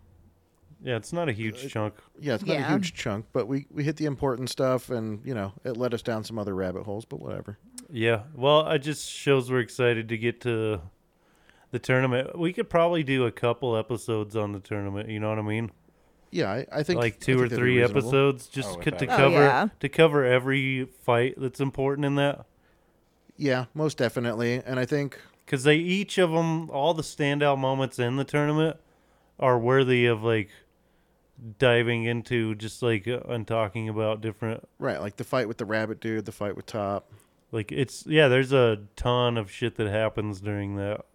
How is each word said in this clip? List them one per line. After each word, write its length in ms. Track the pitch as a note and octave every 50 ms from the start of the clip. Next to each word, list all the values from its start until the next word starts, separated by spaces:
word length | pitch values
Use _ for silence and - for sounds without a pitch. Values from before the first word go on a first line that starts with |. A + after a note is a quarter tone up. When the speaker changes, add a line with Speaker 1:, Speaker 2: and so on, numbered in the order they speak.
| _ _ _ _ - _ _ _ _ _ _ _ _ _ D3+ - -
Speaker 1:
Yeah, 140 | C3 B2 A2+
it's 140 | G#2 -
not 160 | - E3+ E3+ D3+
a 40 |
huge 340 | A2+ G2+ A2+ A2 G#2 - C3+
Speaker 2:
Uh, 40 | C#3
Speaker 1:
chunk. 260 | - A2+ G#2+ G#2+ - - - _ _ -
Speaker 2:
yeah, 160 | C#3+ C#3+ A#2+
it's 100 | G#2 G3
not 80 | - E3+
Speaker 3:
Yeah. 140 | C#3+ C3+ D3
Speaker 2:
a 40 | E3+
huge 200 | - F#3+ E3+ -
chunk, 320 | - - B2 G2+ G#2 A2+ _ -
but 140 | C3+ A2 G#2
we, 180 | C3+ C3+ C#3+ _
we 120 | - - C#3+
hit 120 | D3 D#3+
the 100 | D#3 D#3
important 440 | D3+ C#3 B2 D3 C#3 B2 A#2 C3 A#2+
stuff, 400 | - - C#3 C3 B2+ B2 - -
and, 340 | C3 A#2 A2 A2 G#2+ G#2 A#2+
you 80 | B2+ C3+
know, 200 | A2 G2 G2 - - -
it 120 | B2+ B2
led 180 | A2 B2+ B2 A2+
us 80 | A2 -
down 200 | - A#2 A2 G#2+
some 140 | - A2+ A2+
other 160 | G2+ G#2 G2
rabbit 300 | F#2 F#2+ F#2 F2+ F#2 F#2
holes, 200 | G2+ G2 G#2+ A#2
but 160 | - - -
whatever. 380 | - C2+ - F#2+ - - G2 - _ - - - - -
Speaker 1:
Yeah, 340 | E3 A#2+ A2 A#2 A#2 A2 G#2+ D3+ D#3
well, 320 | C3+ B2 C#3 D3 D3+ D#3 D#3
it 100 | D#3+ D3+
just 300 | B2+ D3+ D3 - - -
shows 400 | - - - D3 C#3 C3+ B2 A#2+
we're 100 | B2+ B2+
excited 460 | A#2 G#2 - - B2+ A#2+ A#2+ A2+ A2 A2
to 80 | A#2 A2
get 200 | A2 A#2 A2 -
to 400 | - B2 A#2 A2 A2 G#2+ G#2+ F#2+ E2 F#2 - _ _ _ _ _ _ _ _ _ _ _ _ _ _ _
the 80 | - A#2+
tournament. 580 | - - C3 B2+ C3 C3 B2 B2 C3 - - -
We 160 | E3+ E3+ F3+
could 160 | - A3+ -
probably 320 | - E3+ E3 F3 F3 E3+
do 240 | D#3 C3 C#3 C3 B2+
a 60 | A#2
couple 440 | G#2+ - - A#2+ A#2 - - B2 A2+
episodes 600 | A2 A2 - A#2+ A2 - - A2+ G#2+ G#2+ G#2 G2+
on 160 | A2 G#2 G#2
the 80 | G2+ G2
tournament, 500 | F#2+ - G#2+ G#2 G2+ G2+ G2 G2+ G#2+ A2+
you 100 | A2 G#2+
know 100 | G#2+ G#2+
what 100 | A2 G#2+
I 40 | G#2+
mean? 280 | G#2+ G#2 A2 A#2 G#2+ - _ _ _ _ _ _ _ _ _ _ -
Speaker 2:
Yeah, 220 | - F3 C#3+ G2+
I, 140 | F#2+ B2 - -
I 120 | - D3 D3
think 160 | - F3 A#2+
Speaker 1:
Like, 140 | A#2+ A#2 -
Speaker 2:
I 20 | -
Speaker 1:
two 80 | - - C3
Speaker 2:
think 40 | B2+
Speaker 1:
or 40 | B2+
Speaker 2:
that'd 60 | A#2+
be 40 | A#2 A#2
Speaker 1:
three 160 | B2 B2 B2 B2
Speaker 2:
reasonable. 200 | A#2+ B2 G2+ C#3+
Speaker 1:
episodes 460 | B2 A#2 C3+ C3+ C#3 C#3 C3+ B2+ - -
just 220 | - C#3 C3 G2+
Speaker 4:
Oh, 120 | F#2 F2 -
Speaker 1:
c-, 80 | D3+
to 60 | C#3+ -
Speaker 4:
without 100 | C#3+ C3 B3+
Speaker 3:
Oh, 40 | G#3+
Speaker 1:
cover, 160 | C#3+ C#3 E3+ D#3 C#3+
Speaker 3:
yeah. 240 | C#3+ B2+ C3 F#3 A3 - -
Speaker 1:
to 100 | - C#3
cover 360 | - - D#3+ E3 C#3+ D3 C3+
every 600 | B2 B2 C3 B2 C3+ C3+ C#3 C3+ C3+ C3+ C3 B2+
fight 500 | B2+ - - - - B2 A#2 B2 C3+ - -
that's 240 | C3+ B2+ - -
important 440 | C#3 C3+ - - C3+ C3+ C#3+ C#3+ D3
in 100 | C#3+ C#3+
that. 300 | C#3+ C#3 C#3+ C#3+ - - _ _ _ _ _ _ _ _ _ _ _ _ _ _ _ _ _ - -
Speaker 2:
Yeah, 280 | D3 C#3 B2+ B2+ B2 - -
most 240 | D3+ D#3 D#3 - -
definitely, 640 | C3 A2+ - C3+ A#2+ A#2+ A2+ A2+ A#2+ A#2+ B2 B2+ -
and 140 | - C3 B2+
I 60 | B2+
think 340 | A#2+ D3+ D3 C#3+ C3+ - - - - _ _ _ -
Speaker 1:
'Cause 160 | - C3+ B2
they, 140 | D3 D3+ D#3
each 400 | E3 F3+ F3+ G3 G#3 - - -
of 120 | F#3 E3 D#3+
'em, 340 | E3 E3 E3 D#3+ D#3+ E3 -
all 220 | - C#3 C#3 D#3+ F3
the 80 | D#3+
standout 560 | D3 - - - D3+ C#3+ C#3+ C#3+ D3 C#3+ C#3 C3+
moments 400 | C3+ C3 C3+ C3+ C3+ B2+ - -
in 180 | B2 A#2+ B2 C#3
the 80 | C#3
tournament 500 | - - D3 D3 D3 D3+ D#3 D#3 D#3+ D3+ - _ _ _ _ _ _ _ _ _ _ _ -
are 180 | - C3 B2 A#2+
worthy 480 | A2+ A#2+ C3 C3+ C3+ B2+ B2+ B2 A#2+
of, 160 | A#2+ A#2 G#2+
like, 280 | G#2+ A#2 A2+ A2 G2+ - - - _ _ _ _ _ _ _ _ _ _ _ _ _ _ _ - A#2+ A2+ G#2 -
diving 440 | C#3 B2 A#2+ A#2+ A#2+ A#2 A#2+ A#2 A2+
into, 500 | A#2 A#2+ A#2+ A2 - B2 A#2 A2+ A2 A2
just, 260 | G#2 G#2+ A2 - - -
like, 240 | A#2+ A2+ G#2+ F#2+ A#2
uh, 120 | B2 A#2+ - -
and 180 | A#2+ A#2 G#2+ -
talking 400 | A2+ A2+ A2+ G2+ - A#2 A2 A2
about 320 | G#2+ G#2+ A2 G#2+ A2 G#2+
different 480 | G#2+ A2 G2+ - - A2 A2+ - - - _ -
Speaker 2:
Right, 200 | - C3+ G#2 C#2+
like, 160 | E2+ G#2 G2+
the 80 | - A#2
fight 240 | - - C3 B2 G#2
with 100 | A2+ -
the 60 | A#2+
rabbit 360 | G2 A2 A2 A2 G#2+ A2 -
dude, 240 | - A2+ A2 A2 G#2
the 80 | A2 G#2+
fight 240 | - G#2 G#2 F#2 -
with 80 | G2
Top. 440 | - - A2+ G2+ G2 G2+ G2 - _ - G#2 _ _ _ _ _ - -
Speaker 1:
Like, 180 | A2+ G#2 -
it's, 340 | D3+ D3 C#3 A2+ - - -
yeah, 220 | - D#3 D#3 D#3 C3+
there's 240 | B2 C3 C3+ B2+
a 280 | C3+ C3+ B2 A#2 A2 G#2 G2+ G#2 - -
ton 400 | - B2 B2 B2 B2 A#2+ A#2+ A#2
of 120 | G#2+ F#2+
shit 260 | - - B2 A#2 -
that 120 | - A2+ G#2
happens 540 | G2 G#2+ A2 A2 - - G#2+ G#2+ G2+ F#2
during 340 | F#2+ G#2 G#2 G2+ G2+ G2 G2+
that. 300 | G2+ G2 G2+ G#2+ - - _ _